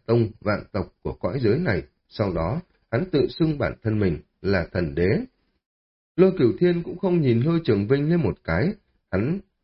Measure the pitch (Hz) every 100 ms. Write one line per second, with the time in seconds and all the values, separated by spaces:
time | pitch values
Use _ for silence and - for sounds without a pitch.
0 | - 117 107 - 104 98 - 104 87 _
1 | - - 139 139 117 131 180 90 69 _
2 | _ - 101 82 82 151 - _ _ 120
3 | 185 147 - - 160 147 90 - 110 107
4 | 101 71 - _ 95 98 82 95 82 73
5 | 90 156 254 _ _ _ _ _ _ _
6 | _ - 190 185 123 - 175 175 165 165
7 | 185 175 139 117 139 170 165 104 101 139
8 | 147 175 113 - - 82 151 - _ _
9 | _ 95 120 190 - _